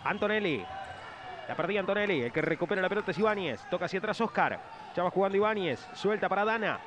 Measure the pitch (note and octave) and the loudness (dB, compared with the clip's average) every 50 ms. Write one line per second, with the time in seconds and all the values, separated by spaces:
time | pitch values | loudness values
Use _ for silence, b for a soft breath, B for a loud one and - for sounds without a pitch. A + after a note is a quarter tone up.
0 | - C3+ F#3 G3+ G#3 G3+ G#3+ G#3+ G3+ F3 D3 G#2+ F2 - - - - - - - | -2 -2 0 2 2 2 2 2 2 2 0 0 -2 -6 -8 -8 -8 -10 -12 -12
1 | - - - - - - - - - - A#2+ B2 D#3+ E3+ G#3 G#3 F#3 F3+ G3 G#3 | -12 -14 -14 -12 -12 -12 -12 -10 -8 -6 -2 -2 0 0 0 0 0 2 2 2
2 | G#3 G3+ F#3 C#3+ A#2 B2 - D#3 D3 D3 D#3+ - E3+ - G#3 F#3+ F#3 F3+ G3 G#3+ | 2 2 2 2 0 0 0 0 0 0 0 0 0 0 2 2 2 2 0 0
3 | G3+ F#3+ F3 E3+ G#3+ A3 G#3+ G3+ F#3 D3+ A#2 - - - F3+ F3 F3 E3 - F#3+ | 0 -2 0 2 2 2 2 2 -2 -4 -4 -6 -4 -4 -2 -2 -2 -2 -2 -2
4 | G3 G#3+ G3 - A3+ G#3 - G3+ E3+ C3 G2+ F2 - - - - - - - E3 | -2 -2 0 0 0 0 2 2 2 2 2 -4 -8 -14 -14 -14 -14 -6 -2 0
5 | F3+ F3+ - F3+ G3 G3 G3 G3 G#3 G#3+ A3 G#3 F#3 D#3+ B2 - - - - - | 0 2 4 4 2 4 4 4 4 4 2 2 0 0 0 -2 -4 -14 -10 -2
6 | - G3 G#3+ G3+ G3 F3+ F#3+ G3 G#3 A3 A3 A3+ G#3 F3 B2+ - - | 0 0 2 2 2 2 2 2 2 2 2 2 0 0 -2 -2 -6